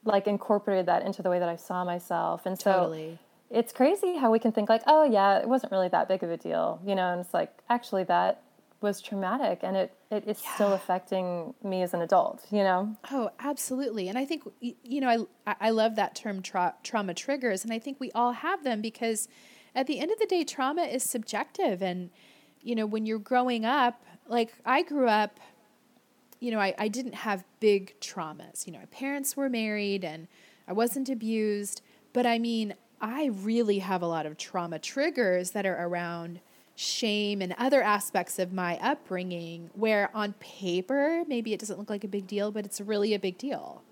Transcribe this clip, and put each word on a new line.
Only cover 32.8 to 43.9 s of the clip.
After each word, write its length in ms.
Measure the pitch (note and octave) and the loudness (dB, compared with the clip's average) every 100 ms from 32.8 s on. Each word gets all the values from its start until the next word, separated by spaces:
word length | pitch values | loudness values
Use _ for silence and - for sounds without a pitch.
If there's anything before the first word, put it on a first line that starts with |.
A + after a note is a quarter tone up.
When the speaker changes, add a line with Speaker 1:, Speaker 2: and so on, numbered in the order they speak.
| _ _ | _ _
Speaker 2:
I 260 | A3 B3+ D4 | -6 -2 -2
really 520 | G3 G3+ A3+ A3 G3+ | -2 0 2 4 2
have 220 | F#3 F#3 | 0 -2
a 60 | F3 | 0
lot 180 | E3 D3+ | -2 -4
of 120 | D#3 | -8
trauma 420 | - F#3 E3+ D#3+ | -6 -6 -4 -6
triggers 720 | - - D#4 C#4 G#3+ F3+ F3+ | -6 -2 -2 2 2 2 0
that 140 | G#3 F#3+ | -2 -2
are 100 | F3+ F3 | -2 -2
around 520 | F3 F3 E3+ E3+ F3 _ - _ - | -4 -4 -6 -10 -12 _ -20 _ -8
shame 640 | - - A3+ G#3 G#3 G#3 | -6 -2 0 2 0 -2
and 120 | F#3 - | -4 0
other 220 | B3+ C#4 | 4 4
aspects 560 | F#3+ G3 - G3 F3+ - | 4 2 2 -2 -2 -4
of 120 | F3+ | -2
my 260 | F#3+ F3 F3 | 0 -2 0
upbringing 880 | A3 D4 - F#3 F#3 F3 E3 E3+ E3+ | 0 -2 -4 -6 -4 -6 -8 -12 -14
where 360 | - A3 G#3 G3+ G#3+ | -2 2 4 2 0
on 180 | G#3 G#3 | -4 -6
paper, 840 | - - G3 F3 F#3 C#4 C#4+ E4 D#4+ | -18 -8 -2 -2 0 2 2 0 0
maybe 260 | B3 A3 | -2 -2
it 60 | G#3 | -4
doesn't 180 | G#3+ F#3+ | -6 -8
look 120 | G#3 | -6
like 140 | G#3 | -6
a 40 | G3+ | -4
big 180 | G3+ F#3 | -6 -4
deal, 240 | G3+ G#3 | -2 -2
but 140 | G#3+ G3+ | -2 -8
it's 160 | - | -8
really 320 | G3+ G#3+ G#3 | -2 0 2
a 60 | G#3 | 2
big 180 | G3 F3+ | 0 -4
deal. 460 | C4+ A3 D2 - - | -8 -6 -8 -16 -20